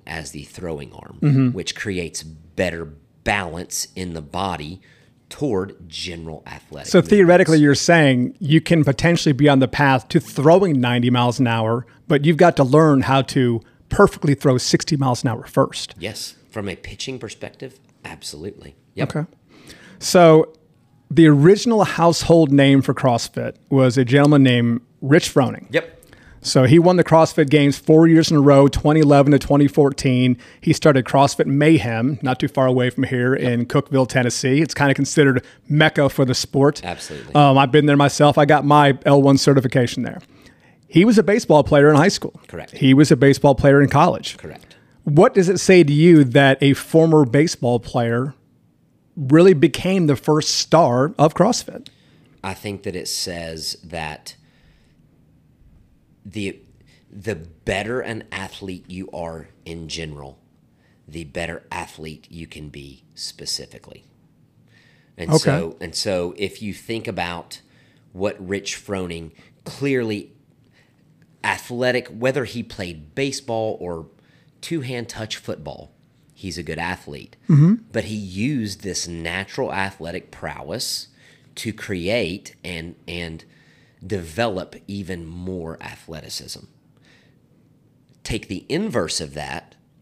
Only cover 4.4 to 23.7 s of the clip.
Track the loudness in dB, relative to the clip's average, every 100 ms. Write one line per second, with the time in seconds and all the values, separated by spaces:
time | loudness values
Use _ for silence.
4.4 | -8 -8 -12 -16 _ _ _ _ -20 -10
5.4 | -6 -6 -6 -12 -20 -16 -14 -14 -16 -18
6.4 | -20 -20 _ -18 -2 0 4 4 6 4
7.4 | 4 4 4 2 2 4 4 2 -2 -6
8.4 | 0 0 2 0 0 0 0 0 0 2
9.4 | 2 2 0 0 0 0 0 -4 -4 0
10.4 | 4 4 4 0 0 0 0 0 0 0
11.4 | -2 -2 -2 -4 -8 _ -4 0 0 2
12.4 | 2 2 2 4 4 2 2 -2 -2 -2
13.4 | -2 -2 -8 _ -6 2 2 2 -2 0
14.4 | 0 0 0 -4 -2 -4 -2 -2 -4 -6
15.4 | -6 -2 -2 -4 -14 -12 -14 -12 -16 -18
16.4 | _ -12 -10 -10 -14 -14 -14 -12 -14 -16
17.4 | -18 -16 -20 -20 _ _ -20 -18 -18 -14
18.4 | -14 -16 -20 -20 _ -10 -8 -8 -10 _
19.4 | _ _ -20 -20 -20 -14 0 4 8 6
20.4 | 4 -4 _ _ _ _ -4 4 6 6
21.4 | 6 4 2 0 0 0 0 0 2 4
22.4 | 4 4 6 4 2 -2 -2 -2 -4 -10
23.4 | -12 -12 -4